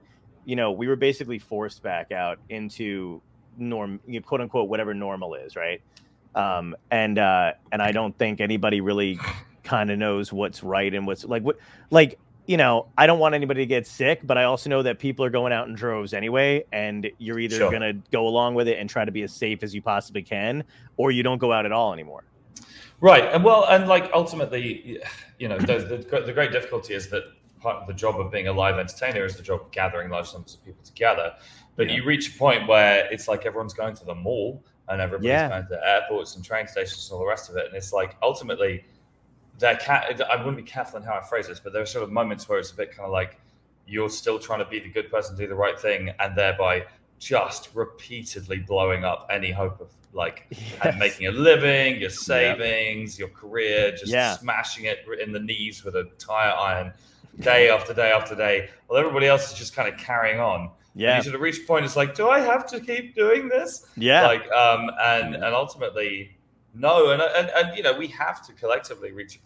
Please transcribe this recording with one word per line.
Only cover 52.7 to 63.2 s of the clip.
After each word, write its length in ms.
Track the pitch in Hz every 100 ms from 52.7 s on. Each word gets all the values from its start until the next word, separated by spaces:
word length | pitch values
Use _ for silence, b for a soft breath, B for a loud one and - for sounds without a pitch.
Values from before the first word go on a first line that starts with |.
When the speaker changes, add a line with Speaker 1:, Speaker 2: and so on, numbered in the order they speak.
| 110 110 107 107 92
Speaker 2:
your 100 | 92
career, 640 | - 104 113 107 104 104
just 160 | 98 101
Speaker 1:
Yeah. 260 | 123 117 92
Speaker 2:
smashing 500 | 120 110 113 113 110
it 180 | 104 107 117
in 100 | 107
the 100 | 104
knees 440 | 107 110 107 101
with 100 | 101 92
a 80 | 90 -
tire 380 | - 110 104 87
iron 380 | 98 90 92 - b b b -
day 280 | 123 123 117
after 240 | 110 -
day 200 | 113 113
after 220 | 110 -
day, 360 | 104 104 98 98 B -
while 120 | 127
everybody 280 | 156 139 139
else 260 | 139 -
is 60 | -
just 180 | - 135
kinda 160 | 104
carrying 480 | - - 120 110 110
on. 200 | 113 87
And 80 | 87 _ b
Speaker 1:
Yeah. 220 | 95 113 123
Speaker 2:
you 40 |
sort 120 | 139
of 80 | 135
reach 160 | 160 160
a 80 | -
point, 180 | 156
it's 120 | 139 147
like, 180 | 143
"Do 160 | 214 226
I 100 | 277
have 260 | 240 254 254
to 120 | 240
keep 340 | 240 240 240
doing 340 | 220